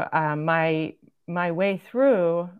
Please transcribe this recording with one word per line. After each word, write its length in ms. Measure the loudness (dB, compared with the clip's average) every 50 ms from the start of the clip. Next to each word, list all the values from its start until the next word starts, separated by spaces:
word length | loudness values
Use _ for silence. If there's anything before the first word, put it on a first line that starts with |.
| -2 0 0
uh, 240 | 0 0 0 -2
my, 580 | -2 0 0 2 2 2 2 0 0 -2 -4 -8 _ _ -20 _ _ _
my 240 | -8 -4 -4 -2 -2
way 320 | -2 0 0 -2 -2 -4 -8 -8
through 580 | -2 2 4 4 4 4 2 2 0 -2 -4 -6 -10 -18